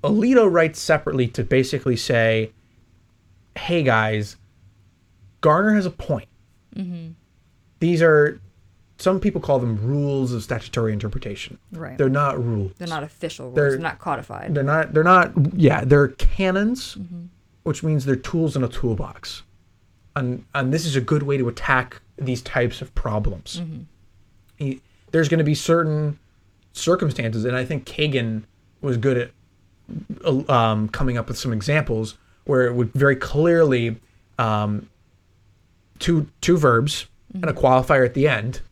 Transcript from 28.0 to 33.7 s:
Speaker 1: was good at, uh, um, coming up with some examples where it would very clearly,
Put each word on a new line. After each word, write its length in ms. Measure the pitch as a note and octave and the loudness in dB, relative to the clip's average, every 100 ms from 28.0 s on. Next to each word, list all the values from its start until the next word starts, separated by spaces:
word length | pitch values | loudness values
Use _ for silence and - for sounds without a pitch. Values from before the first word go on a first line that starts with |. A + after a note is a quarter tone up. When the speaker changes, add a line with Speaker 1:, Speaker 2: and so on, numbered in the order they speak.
| D3+ C3+ A2+ A2 - _ _ _ | -2 0 -2 -6 -10 _ _ _
Speaker 1:
was 160 | C#3+ A#2+ | -4 0
good 200 | C3+ B2 | 0 0
at, 140 | - _ _ _ _ _ - D#3+ - - | -4 _ _ _ _ _ -14 -14 -12 -4
uh, 280 | F3 C3+ - | 0 0 2
um, 360 | B2 A2+ G#2+ G#2+ | 2 2 0 -4
coming 280 | - B2+ A#2+ | -2 -2 -2
up 100 | A2+ | -6
with 100 | A#2+ | -6
some 140 | C3 | -4
examples 640 | A2 G#2 D3+ D3 A2+ A2 - _ _ - | -4 0 -2 0 -4 -4 -10 _ _ 0
where 200 | C3 B2+ | 2 2
it 80 | |
would 180 | A#2+ A#2 | 0 -2
very 200 | C3+ C#3 | 2 2
clearly, 840 | C3 - D3 E3+ E3+ D#3 | 2 -2 2 4 4 4